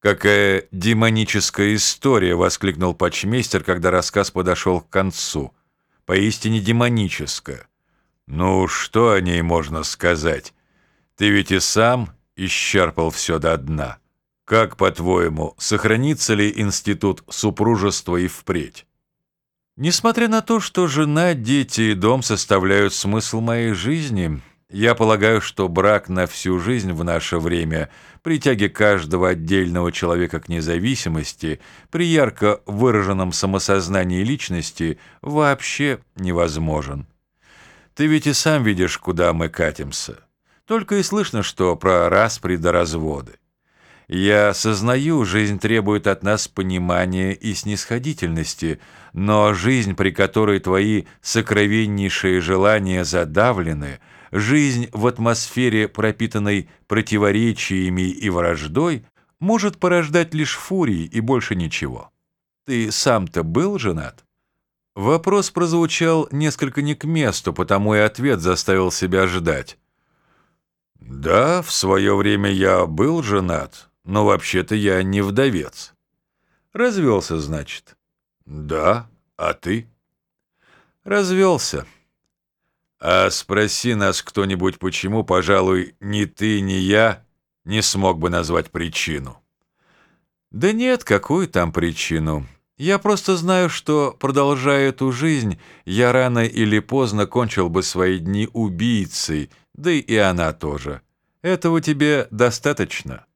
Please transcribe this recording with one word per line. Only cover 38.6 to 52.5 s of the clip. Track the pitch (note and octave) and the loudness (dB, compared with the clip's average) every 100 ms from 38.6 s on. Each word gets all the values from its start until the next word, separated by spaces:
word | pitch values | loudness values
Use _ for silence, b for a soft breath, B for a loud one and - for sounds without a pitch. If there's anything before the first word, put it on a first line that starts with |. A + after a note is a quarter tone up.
видишь, | A2+ F#2+ F2+ - | 2 2 0 -2
куда | - E2+ F2 | -6 0 2
мы | E2 E2 | 2 -2
катимся. | D#2+ E2 D2 C#2 C#2 - - _ _ _ _ _ | -2 -2 -2 -10 -10 -10 -14 _ _ _ _ _
Только | A3+ G3+ G3+ | -4 0 -2
и | |
слышно, | F#3 G#3 G3 A2+ | 0 -2 -2 -2
что | G2 - F#2 E2 | -4 0 0 2
про | F#2+ F2+ E2+ | 2 4 4
распри | F#2 A2 - F2+ F2+ | 4 2 0 -4 -2
да | E2+ | 2
разводы. | E2+ E2+ E2 D#2 C#2+ C2 - _ _ b b b b b | 2 0 -2 -4 -6 -10 -20 _ _ b b b b b
Я | F#2 G2 G#2 G#2 | 0 4 6 4
сознаю, | G2 A2 G#2 A2 B2+ D3 D#3+ | 2 -2 0 0 0 0 0
жизнь | G#2 G2+ G#2+ G2+ | 2 0 0 0
требует | G#2+ A2+ G#2 G#2 G#2 | 0 0 2 0 0
от | F#2+ | -2
нас | G2 G#2+ - | 0 -2 -2
понимания | - F#2+ F#2 F2+ F2 F#2 F#2 F#2+ | -4 -4 -2 0 0 0 0 -2
и | F#2+ A2 | -4 -6
снисходительности, | F#2+ G#2 G#2 - A#2+ B2+ D#3 F2 E2 D#2+ - E2 D2+ B B B | -6 -6 -6 -4 -6 -6 -6 -4 -4 -4 -6 -6 -6 B B B
но | - G2 G#2+ G#2+ | -6 2 4 4
жизнь, | G2 F#2+ C3 G2+ | 2 0 0 0
при | F2+ F#2+ | 0 -2
которой | F2 G2 - G#2+ G2 | 2 2 2 2 2
твои | F#2 F#2 G#2 G#2+ E2 B | 2 2 2 0 -4 B
сокровеннейшие | - A2+ A2+ G#2 G#2 G#2+ A2 G2+ G2 - F#2+ F#2 | -4 -4 0 2 2 2 0 0 -2 0 0 0
желания | E2 | 2